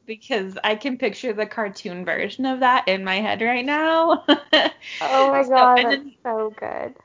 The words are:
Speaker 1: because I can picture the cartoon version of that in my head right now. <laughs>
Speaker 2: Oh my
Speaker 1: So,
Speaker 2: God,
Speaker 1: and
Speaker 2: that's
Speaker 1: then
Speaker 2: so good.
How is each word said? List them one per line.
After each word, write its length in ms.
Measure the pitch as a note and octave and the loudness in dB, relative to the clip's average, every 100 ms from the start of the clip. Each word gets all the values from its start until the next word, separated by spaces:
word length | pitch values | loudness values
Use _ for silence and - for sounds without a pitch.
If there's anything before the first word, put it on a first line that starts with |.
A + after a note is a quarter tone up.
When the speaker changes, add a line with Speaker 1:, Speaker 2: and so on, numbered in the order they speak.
Speaker 1:
because 540 | - A3 - A#3 F#3+ F#3+ | -16 -16 -6 -4 -4 -4
I 120 | G#3 | -4
can 240 | G#3+ C#4 B3+ | -2 -4 -4
picture 340 | A#3+ G3 B3+ | -4 -4 -6
the 140 | G#3 G#3+ | -6 -6
cartoon 580 | A#3 G#3 G3 G3+ F3+ | -6 -8 -8 -12 -8
version 400 | F3 E3 F3 - | -6 -4 -4 -4
of 160 | C4 C4 | -4 0
that 260 | B3+ B3 - | 2 2 2
in 160 | F#3+ | -2
my 140 | F#3+ F#3+ | -2 -2
head 240 | G#3+ G3+ | -2 -2
right 240 | A3+ B3 | -2 -2
now. 600 | C4 D4 D#4+ E4 E4 E4+ - | -2 -2 2 2 2 2 2
<laughs> 60 | - - G#3 D#4 - - - | 0 2 2 2 -4 -14 -8
Speaker 2:
Oh 300 | - C4+ C4+ | 0 4 4
my 100 | C#4 | 2
Speaker 1:
So, 60 | B3+ | 4
Speaker 2:
God, 220 | B3+ B3+ B3 | 6 6 6
Speaker 1:
and 80 | |
Speaker 2:
that's 180 | A#3+ C#4 | 4 -2
Speaker 1:
then 120 | C#4+ - | -4 -12
Speaker 2:
so 280 | B3 A3 G#3+ G#3+ | -6 -4 -4 -8
good. 360 | - - - C4 | -10 -8 -10 -12